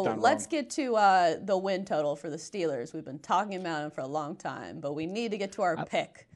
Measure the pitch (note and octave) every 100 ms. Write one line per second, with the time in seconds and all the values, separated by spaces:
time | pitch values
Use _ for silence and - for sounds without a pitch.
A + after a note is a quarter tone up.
0 | F#3 - A3+ D#4 - D#4 C4+ - C4 A3
1 | G3+ F#3 F3 D#3+ G3 F#3+ F#3+ F#3 G3 D#3
2 | D3 D3 E3+ D#3 - G#3 E3 C3+ A#2+ D#3+
3 | C#3+ C#3+ - F#3 G#3 F#3 F3+ D3+ D3+ -
4 | C3+ D3+ D3 D#3+ D#3 C3 F#2+ B2+ C#3+ D3
5 | D#3+ G#3 A#3 G3+ G3 G#3 F#3 D#3+ - F3
6 | - - -